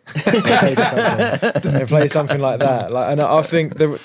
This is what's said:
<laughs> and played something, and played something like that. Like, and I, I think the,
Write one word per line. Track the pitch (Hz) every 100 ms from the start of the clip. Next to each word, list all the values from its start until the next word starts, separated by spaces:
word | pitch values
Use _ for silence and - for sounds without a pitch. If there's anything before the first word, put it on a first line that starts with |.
| -
<laughs> | 151 -
and | 226
played | 233 240 190 -
something, | - 208 226 123 226 135 226 - 180 143
and | 127
played | 151 147
something | 156 143 143
like | 139 113
that. | 135 123 92
Like, | 123 110
and | 147
I, | 139 151
I |
think | 151 165 156 -
the, | 151 143